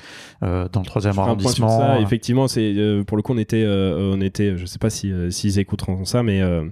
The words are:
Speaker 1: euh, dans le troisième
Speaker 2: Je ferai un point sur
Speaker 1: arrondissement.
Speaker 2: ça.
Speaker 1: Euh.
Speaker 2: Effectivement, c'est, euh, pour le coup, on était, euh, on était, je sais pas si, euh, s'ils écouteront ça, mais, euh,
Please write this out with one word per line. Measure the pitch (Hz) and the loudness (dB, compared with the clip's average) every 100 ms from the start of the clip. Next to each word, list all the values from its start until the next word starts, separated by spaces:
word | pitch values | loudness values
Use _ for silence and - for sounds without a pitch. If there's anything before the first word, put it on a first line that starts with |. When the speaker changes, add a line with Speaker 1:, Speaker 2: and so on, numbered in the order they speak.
| - - - - | -14 -20 -20 -6
Speaker 1:
euh, | 98 90 90 | -2 -2 -2
dans | 101 | -4
le | 90 | -2
troisième | 110 101 | -2 0
Speaker 2:
Je | 98 | 2
ferai | 95 | 2
un | 107 | 2
point | 117 | 0
sur | 120 110 | 2 2
Speaker 1:
arrondissement. | 113 117 120 | 4 4 2
Speaker 2:
ça. | |
Speaker 1:
Euh. | |
Speaker 2:
Effectivement, | 101 113 - 123 135 | 2 0 0 2 2
c'est, | 120 110 101 | 0 0 2
euh, | 107 101 | 2 0
pour | 101 107 | 0 -2
le | |
coup, | 107 | 0
on | 123 | -2
était, | 104 113 107 | 0 0 2
euh, | 98 95 80 98 95 | 2 0 0 0 0
on | |
était, | 95 - 104 90 | -2 0 -2 -2
je | 90 | -6
sais | - | -4
pas | 110 | -4
si, | - 98 | -2 -4
euh, | 92 87 | -2 -4
s'ils | 92 104 98 | -2 0 0
écouteront | 95 104 - 92 92 | 0 -4 -4 -4 -2
ça, | 123 | 0
mais, | 117 98 | 2 2
euh, | 92 85 80 | 2 0 -4